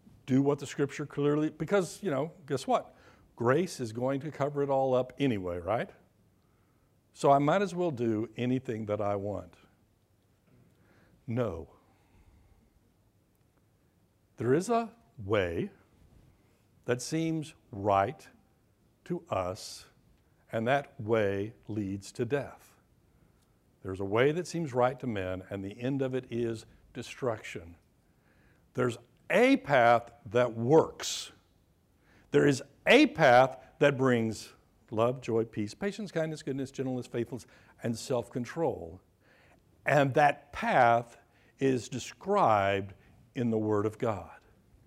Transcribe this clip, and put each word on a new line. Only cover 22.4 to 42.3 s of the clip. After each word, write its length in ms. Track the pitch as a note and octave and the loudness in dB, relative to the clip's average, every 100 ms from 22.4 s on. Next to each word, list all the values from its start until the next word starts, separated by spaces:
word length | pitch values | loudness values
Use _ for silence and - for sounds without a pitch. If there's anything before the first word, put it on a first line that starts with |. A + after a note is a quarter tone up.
| G#2 - - _ _ _ _ _ _ _ _ _ _ _ | -6 -16 -20 _ _ _ _ _ _ _ _ _ _ _
There's 180 | F#2+ F#2+ | -12 -8
a 60 | G2 | -2
way 260 | A2 C#3 | 2 2
that 140 | D#3 F3 | 0 -6
seems 280 | E3+ D#3 | -8 -4
right 260 | B2 B2 A#2+ | 0 0 0
to 80 | C3 | -6
men, 360 | G2+ F#2 F#2 F#2 | -4 -4 -6 -8
and 140 | G2+ | -10
the 160 | G2 A2 | -10 -8
end 240 | B2 C#3 | -4 -2
of 100 | C3 | -2
it 120 | B2+ B2+ | -4 -6
is 380 | A#2 A#2 A2 - - _ | -6 -4 -6 -12 -20 _
destruction. 840 | - A#2 - B2+ G#2+ - - E2+ E2+ _ _ _ _ _ _ _ _ _ - | -16 -16 -8 -6 -6 -8 -16 -16 -20 _ _ _ _ _ _ _ _ _ -2
There's 240 | B2 A2+ - _ - | -2 -2 -12 _ 0
a 260 | F3 B3 C4+ | 4 4 4
path 540 | - C#3 A#2 A#2 - - - | 4 6 8 6 2 -16 -2
that 260 | A#2+ B2 | 0 0
works. 800 | A2+ A#2 D#3 A#2+ - - - - - _ _ _ _ _ _ _ _ _ | 0 4 6 4 -2 -10 -10 -12 -18 _ _ _ _ _ _ _ _ _
There 160 | D3 C#3+ | 2 4
is 160 | C3 - _ - | 2 -4 _ 6
a 220 | A#3 D4+ | 6 6
path 500 | - D3 B2 C3 - - - | 6 8 8 6 2 -16 2
that 180 | C#3+ C3 | 2 4
brings 560 | C3 A#2+ A2 G#2 - - _ _ _ | 2 2 0 -4 -12 -20 _ _ _
love, 280 | A2 A#2+ C3+ | 0 0 0
joy, 260 | B2+ A2+ A2 | -2 -2 -2
peace, 280 | - G#2 | -4 -8
patience, 380 | - G3+ G3 G3+ | -6 -8 -8 -8
kindness, 320 | E3 D#3+ D3+ | -6 -6 -6
goodness, 260 | - C3+ C3 | -8 -8 -8
gentleness, 380 | - C3 B2+ A#2 | -8 -6 -6 -6
faithfulness, 400 | B2 A#2 B2 - - - _ | -8 -8 -10 -16 -20 -20 _
and 160 | B2+ A2+ | -6 -6
self-control. 1040 | - B2 A#2 C3 A#2 E3 D#3 F#2 E2 F2+ _ _ _ _ _ _ _ _ - | -4 -4 -4 -8 -8 -4 -4 -4 -10 -16 _ _ _ _ _ _ _ _ 0
And 280 | C#3+ C#3 | 2 4
that 400 | B2+ D3 - - | 4 2 2 -8
path 640 | - A#3 E3+ A#2+ A#2 A#2+ - _ _ _ - | -8 0 6 6 6 0 -12 _ _ _ -2
is 300 | C3+ C3 - | 0 0 -4
described 1040 | A#2+ - - F#3 | -10 -10 -10 -2